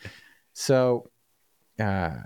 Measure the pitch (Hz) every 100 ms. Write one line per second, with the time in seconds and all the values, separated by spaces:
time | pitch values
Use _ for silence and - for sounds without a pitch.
0 | - - - _ _ - - 131 127 120
1 | - _ _ _ _ _ _ - 107 95
2 | 85 65